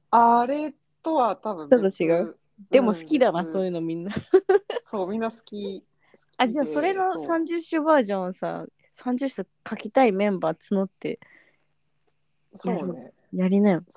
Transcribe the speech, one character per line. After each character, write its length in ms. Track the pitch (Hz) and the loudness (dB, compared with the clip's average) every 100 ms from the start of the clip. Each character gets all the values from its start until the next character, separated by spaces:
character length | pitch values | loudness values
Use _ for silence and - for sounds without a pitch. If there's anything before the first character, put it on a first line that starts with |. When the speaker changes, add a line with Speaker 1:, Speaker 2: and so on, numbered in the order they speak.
| _ | _
Speaker 1:
あ 360 | 233 233 240 240 | 4 6 4 2
れ 260 | 294 302 - _ _ | -4 -6 -10 _ _
と 100 | 320 | -2
は 220 | 311 226 180 | 0 0 -2
多 180 | 214 | -8
分 160 | 180 147 | -10 2
別。 220 | 247 190 | 4 4
Speaker 2:
ち 100 | - | 0
ょ 40 | 160 170 | 0 0
っ 20 | |
と 100 | 165 | -2
違 20 | |
う？ 80 | - _ _ 202 | -10 _ _ 2
で 100 | 262 | 4
も 120 | 233 | 4
好 120 | 175 160 | 0 -2
き 140 | 294 | 2
だ 120 | 247 | 2
な、 80 | 165 | 2
Speaker 1:
う 40 | |
ん、 20 | 170 | -4
別。 80 | |
Speaker 2:
そ 80 | 190 | -4
う 40 | 185 | -4
い 20 | |
う 40 | |
の 80 | 170 | -4
み 140 | 165 | -4
ん 100 | 165 | -6
な。 80 | 180 - - 381 - | -8 -10 2 2 4
<laughs> 400 | 381 - - - | 0 0 -10 -8
Speaker 1:
そ 160 | 208 180 | -6 -4
う、 20 | |
み 100 | 220 | -4
ん 40 | |
な 80 | 226 | -6
好 80 | 226 _ | -8 _
き。 400 | 208 196 190 - _ _ _ _ - | -12 -10 -12 -16 _ _ _ _ -2
Speaker 2:
あ、 80 | 262 | -2
じ 120 | 285 | 0
ゃ 40 | |
あ 20 | 269 | -2
そ 160 | 294 | -2
れ 120 | 349 | -2
の 240 | 381 370 330 | -2 -2 -4
三 280 | 294 330 320 | -4 -2 -2
十 120 | 339 | -6
Speaker 1:
好 40 | |
き 80 | 320 | -4
で、 80 | 320 | -2
そ 0 | |
う。 40 | |
Speaker 2:
首 20 | 302 | 2
バ 140 | 302 | 2
ー 40 | |
ジ 100 | 202 | 2
ョ 100 | 196 185 | -2 -4
ン 80 | |
さ、 320 | - 170 170 - _ _ | -6 -8 -8 -12 _ _
三 240 | - 247 247 | -10 -6 -4
十 120 | 269 | -4
首 180 | - - _ - | -6 -12 _ -12
書 80 | 214 | -10
き 160 | 208 | -2
た 140 | 269 262 | 2 2
い 60 | |
メ 160 | 190 208 | 2 0
ン 120 | 185 | 0
バ 160 | 165 160 | -4 -6
ー 20 | |
募 280 | - 196 190 | -2 -2 -2
っ 40 | - | -6
て 200 | 156 156 - _ _ _ _ _ _ _ _ _ _ _ _ - | -10 -10 -14 _ _ _ _ _ _ _ _ _ _ _ _ -10
や 100 | - | -6
る。 60 | 170 | -4
Speaker 1:
そ 60 | 185 | -6
う 100 | 170 | -10
ね。 180 | - _ _ | -16 _ _
Speaker 2:
や 140 | 180 185 | -2 2
り 120 | 196 | 4
な 120 | 208 | 4
よ。 120 | 165 175 | 2 -2